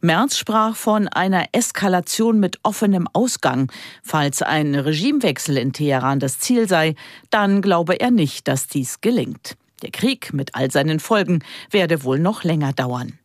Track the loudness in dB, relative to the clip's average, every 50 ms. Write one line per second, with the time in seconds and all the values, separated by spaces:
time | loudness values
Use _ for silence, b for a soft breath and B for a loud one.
0 | 2 2 2 4 2 0 0 -4 -4 -2 0 2 2 0 0 -2 0 0 2 2
1 | 0 0 0 -2 0 2 2 0 0 0 -2 -2 -2 -2 -4 -2 0 2 2 0
2 | 0 -2 -2 0 2 2 4 4 2 2 -2 -2 _ -4 -2 0 2 2 2 2
3 | 0 0 _ 0 0 0 -2 -2 -2 0 0 2 0 -2 B B B B B B
4 | B -4 -2 0 0 0 0 -2 -2 0 0 0 0 0 0 0 0 0 0 0
5 | 0 0 0 2 0 0 -2 -2 -2 -2 -2 0 0 -2 -2 0 0 0 0 2
6 | 2 0 0 0 -2 -2 -4 -4 0 0 2 2 4 4 4 2 2 2 0 B
7 | B B B B B B 0 2 2 4 2 2 4 4 2 2 2 0 0 0
8 | 2 2 4 4 2 2 0 -4 -4 -2 -2 -2 -2 -4 -4 -4 -4 -4 -8 -2
9 | 0 0 2 2 0 -2 -6 -12 _ -18 -18 _ _ _ _ -18 -16 -14 -8 -2
10 | 0 0 0 -2 -6 -6 -4 -4 -4 -4 -4 -4 -2 0 2 0 2 2 0 -2
11 | 0 2 2 2 2 2 0 -2 B B B B B B 0 0 2 2 0 0
12 | 0 0 0 2 2 0 -2 -2 -2 -2 0 0 0 -2 -2 -2 -4 -4 -4 -6
13 | -6 -8 -12 -16 _